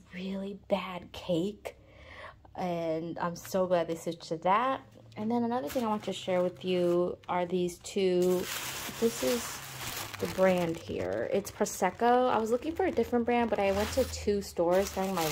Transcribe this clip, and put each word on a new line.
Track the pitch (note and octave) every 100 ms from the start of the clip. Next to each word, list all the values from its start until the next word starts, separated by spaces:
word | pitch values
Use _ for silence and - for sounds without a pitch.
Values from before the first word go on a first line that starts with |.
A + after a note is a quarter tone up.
| -
really | F3+ F#3+ G3 G3 G3+ -
bad | G3 F#3 F3+ -
cake, | - - E3 G3 G#3 - - - - - - - - - -
and | F#3 E3+ E3 D#3+ E3+ D#3+
I'm | F3 E3+
so | - F#3+ F#3
glad | F3 E3
they |
switched | E3 F3 E3 -
to | D#3+
that. | F3+ G#3 C4 C4+ - - - -
And | G#3+
then | A#3+
another | A#3 A#3+ C#4+
thing | C4+
I | A3+
want | G#3+
to | G#3+
share | F#3+ - F3+
with | F3+ F3
you | F#3 F3+ F3 F3 F3 - -
are | F3+ F3+
these | F#3 F3+ -
two. | - G3+ F#3 F3+ F3+ F3+ - - - - - -
This | A3+ -
is | B3+ A#3+ - - - - - - - -
the | E3+
brand | F3+ F#3+ F3+ E3 D#3+
here. | - - F2+ G2+ -
It's | G3+ F#3+
Prosecco. | - G#3 - F#3 - A#3 B3 B3+
I | A3
was | A3
looking | A#3+ D4+
for | D#4+ F4+
a |
different | E4+ A3+ A#3+
brand, | A#3 A#3+ A#3
but | G#3
I | G3
went | G3 G#3+
to | -
two | A#3+ - - G3+
stores | F#3+ - E3+ F#3 G3
during | G3 F#3+
my | F#3 D#3+